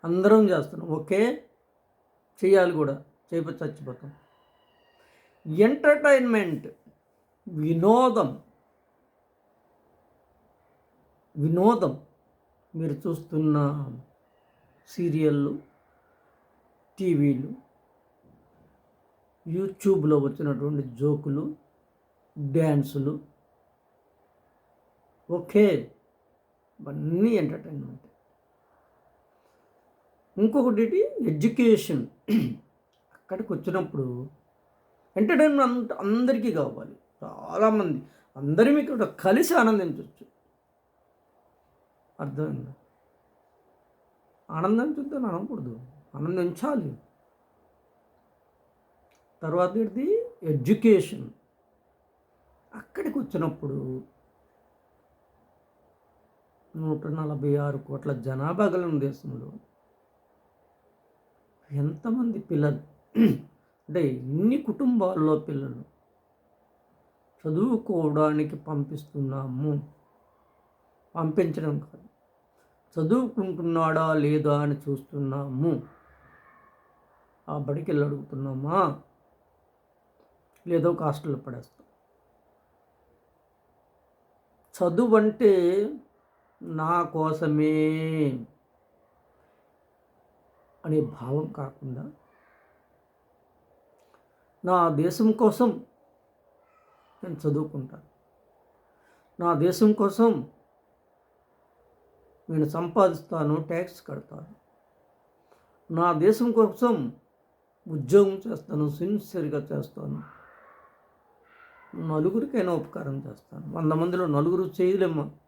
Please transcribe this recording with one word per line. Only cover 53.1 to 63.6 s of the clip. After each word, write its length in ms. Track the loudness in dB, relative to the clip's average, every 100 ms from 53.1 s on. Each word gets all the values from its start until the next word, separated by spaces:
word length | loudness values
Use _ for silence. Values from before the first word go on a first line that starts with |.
| -4
వచ్చినప్పుడు 840 | -6 -4 -4 -4 -8 -8 -8 -10 -12 _ _ _ _ _ _ _ _ _ _ _ _ _ _ _ _ _ _ _ _ _ _ _ _ _ _ -8
నూట 300 | -4 -4 -4
నలభై 500 | -6 -6 -4 0 0
ఆరు 220 | -2 -6
కోట్ల 360 | -8 -10 -6
జనాభా 520 | -6 -6 -4 -4 0 0
గల 340 | 0 -2 -2
దేశంలో 520 | -4 -6 -12 -12 -14 -18 _ _ _ _ _ _ _ _ _ _ _ _ _ _ _ _ _ _ _ _ _
ఎంతమంది 680 | -4 -4 -4 -4 -2 -2 -4
పిల్లలు, 420 | -4 0 0 -2 -8 _ _ 4 4 4 -6 _